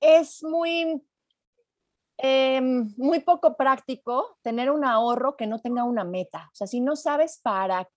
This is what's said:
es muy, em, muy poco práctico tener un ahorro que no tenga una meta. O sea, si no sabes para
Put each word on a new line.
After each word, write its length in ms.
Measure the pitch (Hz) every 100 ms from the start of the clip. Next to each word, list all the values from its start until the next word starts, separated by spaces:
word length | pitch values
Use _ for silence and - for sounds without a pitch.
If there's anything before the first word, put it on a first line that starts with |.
es 420 | 302 320 311 -
muy, 580 | 311 330 330 339 330 302 - _ _ _ _ _ _ _ _ _ _ -
em, 760 | 269 269 262 262 254 254 220 208
muy 220 | 269 330
poco 340 | - 349 320 311
práctico 840 | 269 269 - 254 - 247 466 _
tener 280 | 233 233 262
un 120 | 302 269
ahorro 520 | 226 233 247 262 285
que 100 | 214
no 140 | 226
tenga 240 | 240 240 240
una 180 | 233
meta. 460 | 175 185 185 160 160
O 40 | -
sea, 120 | 196
si 140 | 240
no 160 | 262 294
sabes 420 | 311 294 320 -
para 480 | 233 196 190 185 185